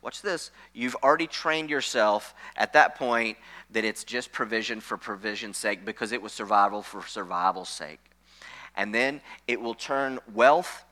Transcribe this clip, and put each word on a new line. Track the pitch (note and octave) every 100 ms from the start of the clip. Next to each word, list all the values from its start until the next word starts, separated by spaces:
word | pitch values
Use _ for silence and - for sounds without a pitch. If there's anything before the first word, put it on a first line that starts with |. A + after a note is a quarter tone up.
watch | A#2 -
this, | G3+ E3+ - - -
you've | - B2 B2
already | C3+ D#3 E3
trained | - E3 D#3 D#3
yourself | D3 - B2+ G#2+ G#2 - - - -
at | G#2+
that | D3+ D3
point | - B2+ A#2 A2+ G#2 - - -
that | A2
it's | A2 G#2+
just | - B2 B2
provision | - A2+ A2 A2 A2
for | - G#2
provision's | - G2+ G#2+ G#2 A2 F#2+
sake, | G#2+ G2+
because | G2 G#2+ A2
it | A#2+
was | G#2
survival | - G#2 G#2 G2+ G#2
for | G2+ G2+
survival's | F#2 - F#2 F2+ F#2 F#2+ F2+
sake. | - D2+ D#2 _ _ _ _ - - - -
And | G2+
then | A2+ B2+ C#3+ - - -
it | A#2+
will | A#2
turn | A2 - C#3 C3+ C3 -
wealth | G#2+ B2+ D#3 F3+ - -